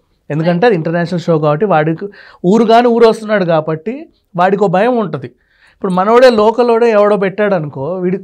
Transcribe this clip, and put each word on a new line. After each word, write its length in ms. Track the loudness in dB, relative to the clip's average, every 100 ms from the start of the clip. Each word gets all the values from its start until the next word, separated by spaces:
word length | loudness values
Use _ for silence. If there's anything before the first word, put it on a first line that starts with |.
| _ _ -8
ఎందుకంటే, 360 | -4 -2 0 2
అది 80 |
ఇంటర్నేషనల్ 460 | 0 -2 -4 -4 -4
షో 180 | -2 0
కాబట్టి, 280 | 0 0 0
వాడికి 400 | 0 0 -4 -8 -14 -20 -6 0
ఊరు 180 | 2
కాని 240 | 4 4 4
ఊరు 180 | 4 2
వస్తున్నాడు 380 | 2 -2 -2
కాబట్టి, 640 | 0 0 -2 -6 -6 -10 -14 _ _ -2
వాడికి 280 | 0 2
ఒక 60 | 0
భయం 260 | 0 0 0
ఉంటది. 300 | -4 -6 -12 -18 _ _ _
ఇప్పుడు 180 | _ -4
మనోడే, 380 | -2 2 4 4
లోకలోడే 600 | 4 2 2 0 2 2
ఎవడో 260 | 2 2 2
పెట్టాడు 380 | -2 -2 -2
అనుకో, 400 | -2 -4 -8 -8
వీడి 220 | -6 -4 -4